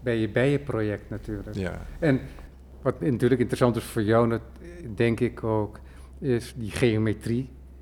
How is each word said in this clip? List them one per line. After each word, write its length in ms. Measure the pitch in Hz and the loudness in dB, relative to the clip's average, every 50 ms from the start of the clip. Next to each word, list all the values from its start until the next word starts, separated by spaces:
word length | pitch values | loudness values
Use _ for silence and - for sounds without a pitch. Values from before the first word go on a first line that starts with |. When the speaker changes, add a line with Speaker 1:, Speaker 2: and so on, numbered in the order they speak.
Speaker 1:
bij 180 | - 123 117 113 | -2 -2 0 0
je 100 | 110 104 | 0 0
bijenproject 840 | 98 117 123 143 143 139 143 - 104 110 107 107 104 98 - - | 2 2 4 4 2 0 0 -2 -2 -2 -2 -2 -2 -4 -6 -10
natuurlijk. 460 | 110 101 - - 110 95 95 107 107 | -10 -10 -8 -8 -8 -8 -8 -6 -6
Speaker 2:
Ja. 260 | 104 92 87 85 85 - - - - | -4 -4 -4 -4 -6 -10 -12 -6 0
Speaker 1:
En 220 | 170 156 135 127 - - - - - - - - - - - - | 2 2 4 2 0 -6 -12 -14 -16 -18 -18 -20 -20 -20 -18 -4
wat 180 | - 139 - - | -2 -2 -2 0
natuurlijk 400 | 175 160 123 110 123 120 131 120 | 0 0 2 4 4 4 4 4
interessant 360 | 120 - - - 131 123 113 | 4 0 2 4 4 4 4
is 80 | 117 - | 2 -4
voor 180 | - - 117 | -2 -2 0
jou, 240 | 104 101 113 117 120 | 4 6 6 6 6
nat-, 140 | 117 113 110 - - - - - - - - 170 120 104 | 4 2 0 -4 -8 -16 -18 -16 -16 -14 -12 -12 -8 0
denk 260 | 104 117 117 113 107 | 2 2 2 4 2
ik 240 | 123 110 120 - - | 0 -2 -2 -4 -2
ook, 360 | 113 110 107 104 101 - - - - - - - - - - | 0 0 0 0 -2 -6 -12 -18 -18 -18 -18 -18 -18 -12 -4
is 360 | 190 139 123 117 113 - - | 0 0 0 0 -2 -6 -10
die 140 | 127 113 104 | -8 -8 -6
geometrie 800 | - - 135 120 110 107 110 110 101 - - 110 117 120 135 - - - - - - - | 0 2 4 4 4 4 2 2 0 -2 -2 -2 -2 -2 -4 -6 -12 -18 -18 -20 -20 -20